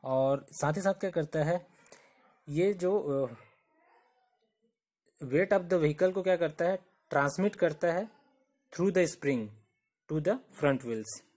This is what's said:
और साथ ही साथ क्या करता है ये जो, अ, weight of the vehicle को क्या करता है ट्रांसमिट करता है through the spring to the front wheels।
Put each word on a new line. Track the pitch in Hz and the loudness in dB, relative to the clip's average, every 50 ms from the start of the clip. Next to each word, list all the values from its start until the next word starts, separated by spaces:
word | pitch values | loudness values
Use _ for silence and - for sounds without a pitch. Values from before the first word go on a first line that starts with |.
| - | -4
और | 131 131 131 135 135 139 139 - - | 0 0 2 2 2 2 0 -2 -10
साथ | - - 143 147 | -6 -2 -2 -2
ही | 156 202 | -2 0
साथ | 185 196 196 | -2 -2 -2
क्या | - - 190 | -2 -4 -4
करता | - 170 151 147 - 160 147 | -2 -2 -4 -2 -2 -2 0
है | 156 175 180 175 _ _ _ _ - - - _ _ _ _ _ _ _ _ _ - | 0 0 -2 -4 _ _ _ _ -20 -20 -20 _ _ _ _ _ _ _ _ _ -6
ये | 143 156 180 202 202 | -2 0 0 0 0
जो, | 175 175 180 202 208 | 0 0 0 0 0
अ, | - 143 139 135 135 120 120 - - _ _ _ _ _ _ _ _ _ _ _ _ _ _ _ _ _ _ _ _ _ _ _ _ _ _ _ _ _ _ _ _ _ _ _ 151 | 0 -2 -2 -2 -2 -4 -6 -16 -20 _ _ _ _ _ _ _ _ _ _ _ _ _ _ _ _ _ _ _ _ _ _ _ _ _ _ _ _ _ _ _ _ _ _ _ -6
weight | 127 131 160 190 190 | 0 0 0 2 4
of | 202 190 180 170 | 2 0 2 2
the | 185 175 | 2 2
vehicle | 156 151 147 - 185 185 | 2 2 2 2 0 2
को | 185 190 | 2 0
क्या | 175 185 185 | 0 0 2
करता | 170 170 156 156 - 170 | 2 0 -4 -2 -2 0
है | 180 196 185 _ _ _ _ _ _ | 0 0 -2 _ _ _ _ _ _
ट्रांसमिट | - 143 139 143 - - 185 208 - | 0 2 2 2 2 0 0 -2 2
करता | - 180 165 151 - - 170 | 2 0 0 2 0 0 0
है | 165 180 220 220 _ _ _ _ _ _ _ _ _ _ _ _ | 0 0 -4 -6 _ _ _ _ _ _ _ _ _ _ _ _
through | - - 175 196 170 | -4 0 0 2 4
the | 185 175 156 | 2 2 2
spring | - - - 139 135 120 110 104 - - _ _ _ _ _ _ _ _ _ - | 0 -2 -2 -2 -2 -2 -4 -8 -12 -20 _ _ _ _ _ _ _ _ _ -4
to | 156 156 | -4 0
the | 147 180 220 262 - _ - | 0 0 -2 -2 -6 _ -6
front | - 151 143 135 131 - | 0 2 2 2 2 -2
wheels। | 117 113 110 110 - - - - _ _ | -6 -6 -6 -4 -6 -8 -8 -10 _ _